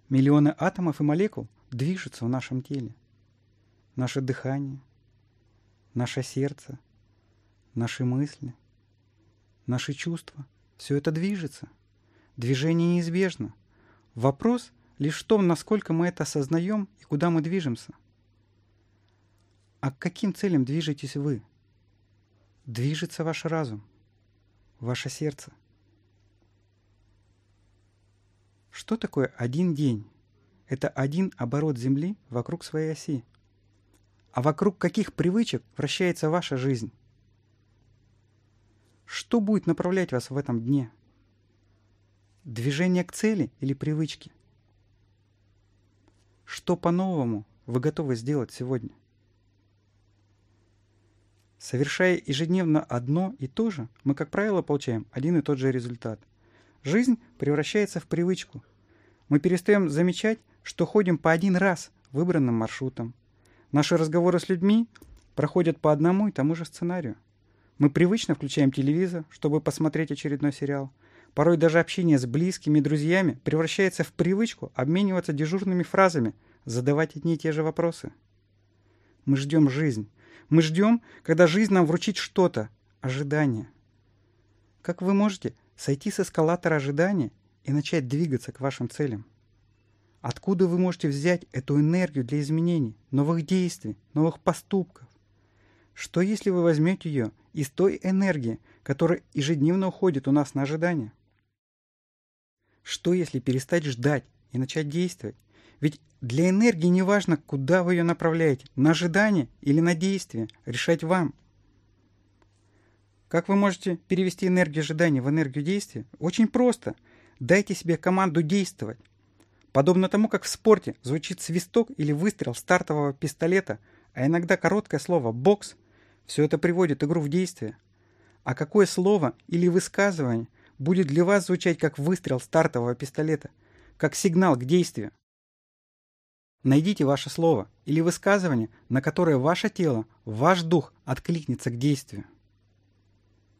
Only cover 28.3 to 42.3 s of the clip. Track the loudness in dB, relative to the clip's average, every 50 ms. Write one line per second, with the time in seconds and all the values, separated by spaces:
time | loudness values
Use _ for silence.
28.3 | _ _ _ _ _ _ _ _ -20 -20 -8 -6 -6 -6 -6 -4 -2 -2 -2 -2
29.3 | -2 -6 -6 -4 -2 -2 0 0 0 0 0 -2 -2 -2 -6 -14 _ _ _ _
30.3 | _ _ _ _ _ _ _ -10 -6 -6 -6 -6 -4 -4 -4 -2 -2 -2 -2 -4
31.3 | -4 -6 -6 -4 -2 -2 -2 -2 -2 -2 -2 -2 0 0 -2 -4 -6 -8 _ _
32.3 | -6 -6 -6 -6 -8 -10 -10 -8 -6 -6 -4 -6 -6 -8 -6 -6 -6 -6 -8 _
33.3 | _ _ _ _ _ _ _ _ _ _ _ _ _ _ _ _ _ _ _ _
34.3 | -6 -2 0 0 0 2 0 0 0 0 -2 -2 0 -2 -4 -2 -4 -2 -2 0
35.3 | 0 0 0 -2 -4 -6 -8 _ _ -8 -6 -4 -2 -2 0 0 0 0 -2 0
36.3 | 0 -2 -2 -4 -4 -2 -2 -2 -2 -4 -6 -10 -14 _ _ _ _ _ _ _
37.3 | _ _ _ _ _ _ _ _ _ _ _ _ _ _ _ _ _ _ _ _
38.3 | _ _ _ _ _ _ _ _ _ _ _ _ _ _ _ -14 -12 -12 -6 -2
39.3 | -2 0 2 2 0 0 0 0 -2 0 -2 -2 0 0 0 -2 -2 -4 -4 -4
40.3 | -6 -6 -4 -4 -4 -4 0 0 0 0 0 -4 -10 _ _ _ _ _ _ _
41.3 | _ _ _ _ _ _ _ _ _ _ _ _ _ _ _ _ _ _ _ _